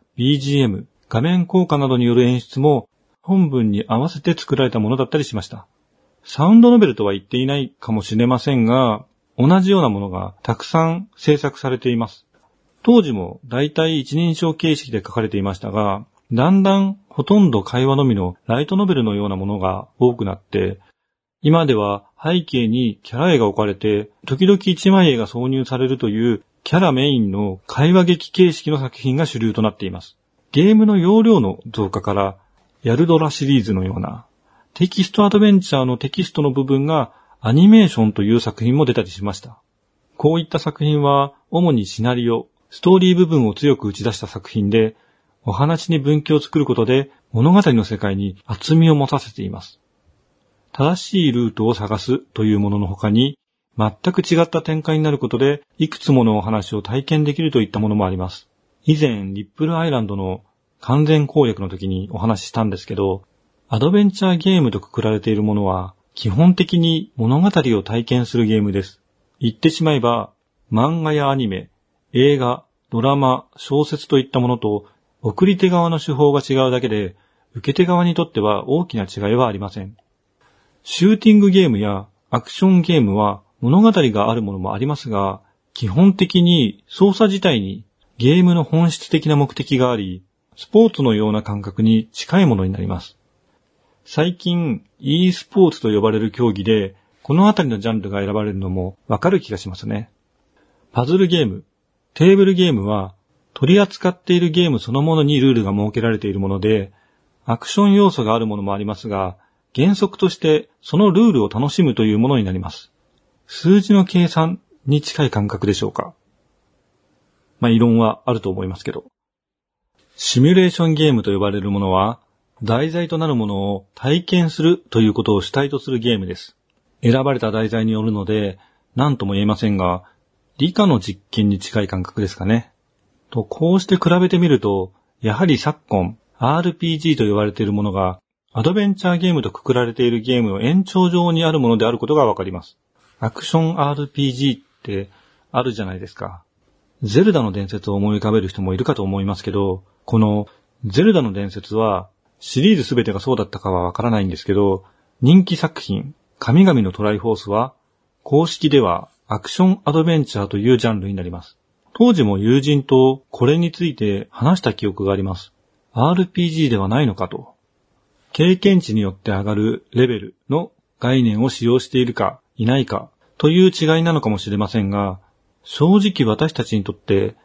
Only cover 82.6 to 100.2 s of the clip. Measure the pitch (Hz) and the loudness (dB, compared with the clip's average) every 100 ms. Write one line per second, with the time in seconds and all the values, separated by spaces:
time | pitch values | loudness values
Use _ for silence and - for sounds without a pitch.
82.6 | 190 185 170 165 110 98 104 101 _ _ | 4 4 4 2 2 2 0 -2 _ _
83.6 | 113 165 220 196 135 104 107 113 104 98 | 2 4 4 4 2 2 0 0 -4 -6
84.6 | 92 101 131 147 127 104 98 98 _ _ | -6 -6 -6 -6 -6 -4 -4 -6 _ _
85.6 | _ - 110 101 190 190 185 185 175 170 | _ -8 -4 4 4 4 0 2 2 2
86.6 | 117 - _ - 196 196 220 190 190 123 | 0 -2 _ 0 2 4 0 2 0 0
87.6 | 98 98 - _ _ _ 120 165 180 170 | -2 -10 -14 _ _ _ 2 4 4 2
88.6 | 151 160 170 - - 160 151 147 143 - | 0 2 0 -2 -2 -2 2 0 0 -4
89.6 | 135 131 127 117 98 92 92 _ _ _ | -4 0 0 0 -6 -10 _ _ _ _
90.6 | - 208 226 214 135 107 107 107 104 101 | 0 4 4 2 0 2 0 -2 -4 -8
91.6 | 101 95 110 113 110 - - 180 180 107 | -8 -2 2 2 0 -12 -2 2 2 2
92.6 | 92 95 95 90 - _ _ _ _ _ | -2 -4 -6 -8 -10 _ _ _ _ _
93.6 | _ _ _ _ _ - 165 175 175 175 | _ _ _ _ _ -4 -2 -2 -4 -2
94.6 | 165 104 - _ 123 156 185 180 - - | -2 -6 -10 _ -4 0 0 -2 -4 2
95.6 | 180 - 113 104 110 107 107 98 120 98 | 2 2 -2 0 0 0 -4 -2 -2 -2
96.6 | 98 110 98 - _ _ - 151 202 214 | 0 0 -2 -10 _ _ -2 2 4 2
97.6 | 151 110 110 110 98 101 98 104 104 98 | -2 -2 -4 -4 -4 -6 -4 -2 -4 -4
98.6 | 95 92 90 - _ 107 175 190 - 104 | -6 -6 -6 -10 _ -2 0 0 -4 -10
99.6 | 101 90 110 107 113 _ | -10 -14 -10 -10 -10 _